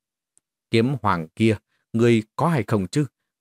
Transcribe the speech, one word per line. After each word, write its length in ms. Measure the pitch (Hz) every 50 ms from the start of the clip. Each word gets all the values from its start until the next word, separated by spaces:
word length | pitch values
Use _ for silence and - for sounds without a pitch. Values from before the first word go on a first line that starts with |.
| _ _ _ _ _ _ _ _ _ _ _ _ _ _
"Kiếm 260 | - 113 113 131 147 123
Hoàng 260 | - 101 92 85 80 - _
kia, 200 | - 110 110 104 - - _ _ _ _ _
ngươi 300 | - 113 120 120 120 110 107 - _
có 120 | - 139 170
hay 160 | 165 131 101
không 200 | - 117 104 92 -
chứ? 180 | - 143 147 - - _ _ _ _ _